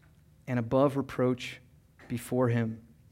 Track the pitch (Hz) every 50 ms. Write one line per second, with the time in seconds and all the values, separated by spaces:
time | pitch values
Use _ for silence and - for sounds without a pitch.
0 | _ - _ _ _ _ _ _ - - 123 123 117 113 139 131 143 143 127 139
1 | 135 135 - - 127 127 127 123 - - - - - - - - _ _ _ -
2 | - - 123 117 - - 127 123 127 120 117 117 113 110 113 113 - - - -
3 | - _